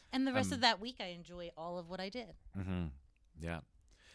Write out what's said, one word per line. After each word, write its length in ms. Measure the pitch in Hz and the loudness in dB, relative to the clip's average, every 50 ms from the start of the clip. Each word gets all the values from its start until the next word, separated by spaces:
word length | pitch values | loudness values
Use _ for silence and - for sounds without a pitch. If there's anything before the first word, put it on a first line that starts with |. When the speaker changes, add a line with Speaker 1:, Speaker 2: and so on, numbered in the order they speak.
| - - - | -10 -2 0
Speaker 1:
And 120 | 262 269 | 2 4
the 80 | 269 254 | 4 4
rest 160 | 262 262 190 | 4 4 4
Speaker 2:
um, 40 | 285 | 4
Speaker 1:
of 60 | 247 | 6
that 180 | 233 233 220 180 | 6 6 6 6
week, 160 | 202 240 254 - | 2 -4 -6 -6
I 80 | 220 185 | -6 -6
enjoy 440 | 175 170 170 - 175 175 175 170 - | -6 -8 -10 -10 -8 -8 -8 -8 -6
all 220 | - 160 175 175 180 | -6 -4 -4 -2 -4
of 120 | 170 165 | -4 -4
what 100 | 180 185 | -6 -4
I 100 | 185 202 | -4 -4
did. 240 | 208 247 233 180 - - - - - 98 | -4 -6 -8 -8 -12 -16 -16 -10 -6 -4
Speaker 2:
Mm-hmm. 280 | 95 92 92 90 85 80 67 67 - - - _ _ - - 80 | -2 0 2 2 0 0 -2 -6 -14 -20 -20 _ _ -20 -12 -6
Yeah. 200 | 78 85 85 80 - - - - - - - - - - - | -4 -4 -4 -4 -6 -10 -18 -20 -20 -20 -20 -20 -20 -20 -20